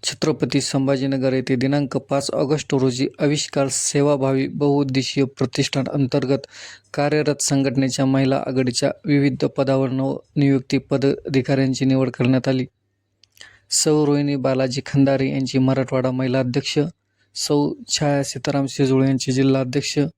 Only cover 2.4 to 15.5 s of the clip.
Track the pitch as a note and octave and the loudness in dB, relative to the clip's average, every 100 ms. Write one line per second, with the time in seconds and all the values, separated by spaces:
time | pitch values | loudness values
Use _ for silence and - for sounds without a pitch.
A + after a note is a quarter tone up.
2.4 | C#3+ D3+ - C#3 C3 B2 C#3 - D3 D3 | 0 -2 0 0 0 0 -4 0 0 0
3.4 | - - C#3 - - D3 C#3+ C#3+ C3+ C3+ | -2 -2 -2 -2 -2 0 2 2 0 0
4.4 | C3+ - C#3+ C#3+ C#3 C3 B2+ C#3+ C3+ - | -2 -2 0 2 0 -2 -2 -2 -2 -2
5.4 | C3 - C#3 - - D3 C3 C#3+ B2+ C3+ | -4 -2 -2 -2 -4 -2 0 0 0 -2
6.4 | - - - - _ - D3 D3+ D3 C#3+ | -4 -20 -20 -20 _ -4 0 0 0 -2
7.4 | - C#3 C3+ B2+ C3 B2+ C3+ C3+ C3+ C3+ | 0 0 2 0 -2 0 0 2 2 0
8.4 | - C3 B2 A#2+ C#3 - F3+ C#3+ C#3 C3 | -2 -2 0 0 -2 -2 0 2 2 0
9.4 | C#3 - C3+ C3+ C3+ C3 C3+ - _ - | -2 0 0 2 0 -2 -2 -4 _ 0
10.4 | C#3 C3+ C3+ C#3 - C#3 C#3 - - C3+ | 2 2 2 -4 0 0 0 0 -2 -2
11.4 | B2 C3+ C3 B2+ C3+ C3 C3 - B2 C3 | 2 0 0 0 2 2 0 0 2 2
12.4 | C#3 C3 B2+ _ _ _ _ _ _ _ | 2 -2 -4 _ _ _ _ _ _ _
13.4 | - _ _ - D#3+ D3+ D3 C#3+ C#3+ C#3+ | -20 _ _ -2 2 2 4 2 0 0
14.4 | C3 C3 C3+ B2+ - C#3+ C3+ C3+ C3+ C#3 | 0 0 0 -2 -2 2 4 4 0 -2
15.4 | C3 | -2